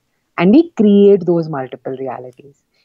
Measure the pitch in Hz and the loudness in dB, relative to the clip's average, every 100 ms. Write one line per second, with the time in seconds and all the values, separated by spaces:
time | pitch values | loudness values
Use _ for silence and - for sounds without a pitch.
0 | _ _ _ - 175 254 339 - 214 202 | _ _ _ -4 2 2 2 0 2 4
1 | 202 202 170 175 160 147 127 127 - 131 | 4 4 0 -4 -4 -10 -12 -14 -14 -12
2 | 131 123 127 - 139 _ _ _ | -12 -12 -16 -20 -20 _ _ _